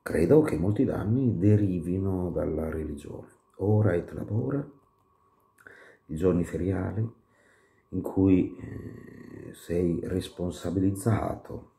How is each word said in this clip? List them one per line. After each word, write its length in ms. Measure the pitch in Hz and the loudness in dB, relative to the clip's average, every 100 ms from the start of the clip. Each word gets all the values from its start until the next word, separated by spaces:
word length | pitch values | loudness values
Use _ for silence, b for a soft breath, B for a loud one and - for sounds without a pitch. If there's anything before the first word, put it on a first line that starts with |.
Credo 400 | - 80 85 151 | -2 0 6 6
che 160 | 151 76 | 6 0
molti 300 | 90 104 131 | 0 0 0
danni 500 | - 92 123 131 - | 0 0 0 2 2
derivino 920 | 104 104 101 90 80 92 95 92 90 | 6 6 4 0 -2 -2 -2 -2 -2
dalla 400 | 82 82 78 80 | -2 -2 -2 -4
religione. 680 | 80 78 73 - - - _ _ _ | -6 -8 -10 -12 -16 -16 _ _ _
Ora 380 | 98 107 107 | 2 4 4
et 160 | 87 82 | 2 -2
labora, 520 | - - 104 131 139 151 - _ _ _ _ _ _ _ _ B B B B _ | -10 -4 -4 -2 -4 -6 -14 _ _ _ _ _ _ _ _ B B B B _
i 100 | 78 | 0
giorni 280 | 92 87 | 2 2
feriali 760 | 85 82 90 92 92 95 113 - _ b b b b b b | 0 -2 -2 -2 -2 -4 -6 -6 _ b b b b b b
in 100 | 92 | -8
cui, 560 | - - 95 92 - - | -4 2 6 6 2 -4
eh, 1000 | - - - - - - - - - | -12 -12 -12 -16 -18 -20 -18 -16 -16
sei 460 | - - 85 87 85 | -18 -4 0 0 0
responsabilizzato 1700 | - 90 - - 87 87 87 90 95 98 120 110 - - - - - | -2 -4 -4 -6 -6 -4 -4 2 2 2 2 2 0 -6 -8 -14 -14